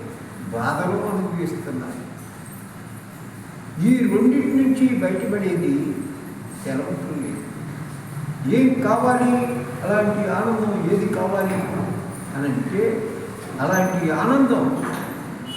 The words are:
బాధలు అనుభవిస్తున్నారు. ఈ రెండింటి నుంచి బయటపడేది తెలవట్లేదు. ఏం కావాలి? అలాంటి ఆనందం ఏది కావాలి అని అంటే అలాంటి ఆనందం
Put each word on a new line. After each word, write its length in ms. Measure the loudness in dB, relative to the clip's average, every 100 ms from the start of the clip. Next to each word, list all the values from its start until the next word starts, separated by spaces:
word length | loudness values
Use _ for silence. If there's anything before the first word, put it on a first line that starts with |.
| -10 -12 -14 -12 -8
బాధలు 440 | -4 -2 0 0 0 0
అనుభవిస్తున్నారు. 920 | -2 -2 -2 -2 -4 -6 -6 -6 -10 -12 -14 -14 -14 -14 -14 -16 -16 -14 -14 -14 -14 -14 -14 -14 -14 -10 0
ఈ 120 | 4 6 6
రెండింటి 400 | 6 6 4 4 4
నుంచి 260 | 4 6 4 4
బయటపడేది 720 | 2 0 0 0 0 0 2 2 0 -4 -6 -10 -12 -12 -12 -10
తెలవట్లేదు. 800 | -6 -4 -4 -6 -4 -4 -4 -6 -8 -10 -10 -10 -10 -10 -10 -8 -8 -4 2 6
ఏం 100 | 6 6
కావాలి? 520 | 4 4 4 4 4 4 2 -2 -4 -4
అలాంటి 400 | 2 2 4 2 0 0
ఆనందం 360 | 0 2 0 2 2
ఏది 160 | 2 2
కావాలి 420 | 0 0 0 0 0 -2 -2 -2 -4 -6 -10 -8 -4
అని 100 | 0
అంటే 320 | 0 0 2 2 0 -4 -6 -8 -10 -8 -4
అలాంటి 500 | 2 2 2 2 0
ఆనందం 540 | 2 4 6 6 4 2 0 -2 -4 -6 -8 -10 -10 -10